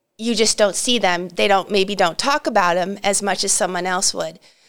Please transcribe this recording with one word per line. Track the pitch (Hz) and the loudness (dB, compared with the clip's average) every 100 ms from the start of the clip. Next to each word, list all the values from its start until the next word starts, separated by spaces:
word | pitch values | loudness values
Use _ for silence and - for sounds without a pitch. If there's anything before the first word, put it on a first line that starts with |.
| _ - | _ -6
You | 226 214 | -2 0
just | 214 - | 2 2
don't | 208 - | 0 0
see | 247 240 | -2 0
them. | 185 175 180 | 0 0 -4
They | 175 208 | -2 2
don't, | 196 175 | 2 2
maybe | 202 190 196 | 0 0 2
don't | 175 160 | 0 0
talk | 277 294 311 | 0 0 0
about | 208 175 175 | 2 2 2
'em | 180 202 | -2 -2
as | 196 196 | -2 0
much | 202 180 | -2 -2
as | 196 | -2
someone | - 180 180 185 | 0 -2 -2 -2
else | 185 - | -2 -2
would. | 185 160 170 - _ | -2 -6 -10 -20 _